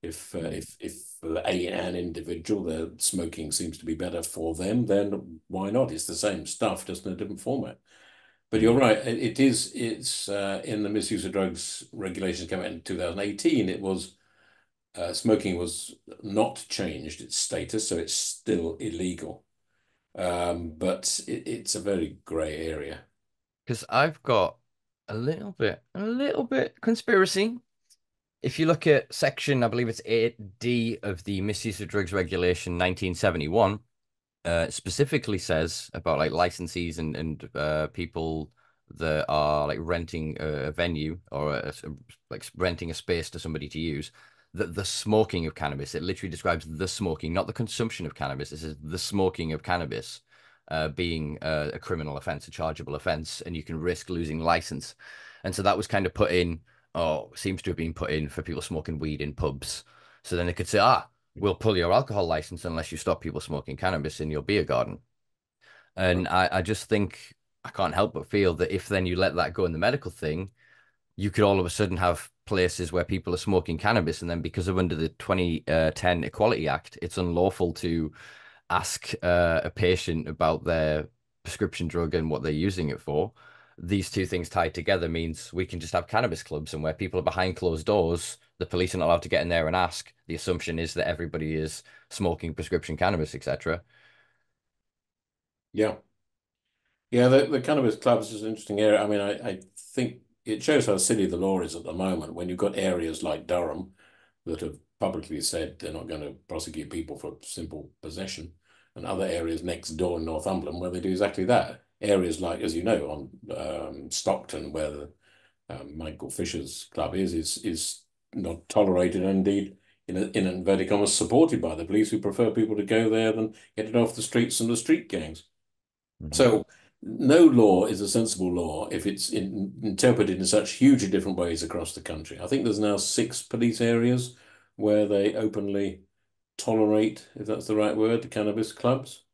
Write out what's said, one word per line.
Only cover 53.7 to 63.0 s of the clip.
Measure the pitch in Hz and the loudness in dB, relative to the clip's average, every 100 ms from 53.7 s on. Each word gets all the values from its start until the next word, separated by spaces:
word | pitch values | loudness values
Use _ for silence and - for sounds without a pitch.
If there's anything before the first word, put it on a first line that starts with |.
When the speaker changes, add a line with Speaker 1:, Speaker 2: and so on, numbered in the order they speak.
| 82 | -4
Speaker 2:
risk | 85 82 - | -2 -4 -4
losing | 87 80 78 | -6 -4 -2
licence. | 80 85 - 69 - - - - - - | 2 2 0 -8 -10 -16 -20 -20 -20 -10
And | 95 | -6
so | 92 | 2
that | 98 92 | 4 4
was | 107 | 2
kind | 101 95 | 0 0
of | - | 2
put | 104 | 4
in, | 90 85 82 _ _ _ - | 4 2 0 _ _ _ -2
or | 82 78 55 - | 0 0 -4 -6
seems | 101 95 | -4 -4
to | - | -4
have | 82 | -4
been | 82 | -4
put | 82 - | -4 -2
in, | 78 76 | -2 -2
for | - | -6
people | 76 71 | -6 -6
smoking | - 82 78 78 | -4 -6 -4 -4
weed | 78 73 | -4 -4
in | 73 | -6
pubs. | 71 78 69 - - - _ - _ | -2 -2 -2 -8 -10 -12 _ -20 _
So | - 87 | -6 -2
then | 87 | -2
they | |
could | 85 87 | -2 0
say, | 104 | 4
"Ah, | 110 127 - _ _ - | 6 4 0 _ _ -2
we'll | 101 90 | 0 2
pull | 113 95 | 2 4
your | 85 | 4
alcohol | 104 135 101 87 | 4 2 -2 0
licence | 80 - 90 90 | 0 -4 -8 -6
unless | 82 80 | -6 -6
you | |
stop | 80 | -6